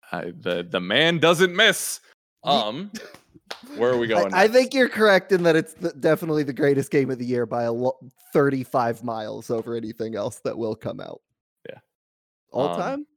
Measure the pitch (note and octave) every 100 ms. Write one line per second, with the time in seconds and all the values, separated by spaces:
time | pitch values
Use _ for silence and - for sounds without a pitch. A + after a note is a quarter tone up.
0 | - F2 E2+ D#3 - F2 F2 F#2 F2+ D#3
1 | E3 E3+ D#3+ E3 F#3 F3 A3 F3+ - -
2 | _ _ _ _ - C#3 G#2+ B2 G3+ G#3
3 | - - _ - _ - - - A#2+ B2+
4 | A#2 - G2 F#3 G#3 B3 B3+ C4+ B3 G#3
5 | G#3+ F#3+ F3+ F#3+ E3+ D#3+ D#3 - E3+ D3
6 | D#3+ D3+ E3 D3+ C#3+ B2+ C#3+ C#3 C3+ D3
7 | C3 B2+ B2 B2 A#2 A#2+ A#2 A#2 B2+ -
8 | B2+ _ _ - C#3+ C3+ B2 C#3 A#2 A#2
9 | A#2+ A2 G#2+ A2 A2+ A#2 A2+ A#2 A2 -
10 | A2 A2 G#2+ - - A2 A2+ A2 A2 G2
11 | - - _ _ _ _ - - _ _
12 | _ _ _ _ _ - F3+ F2 F#3+ C#4
13 | D4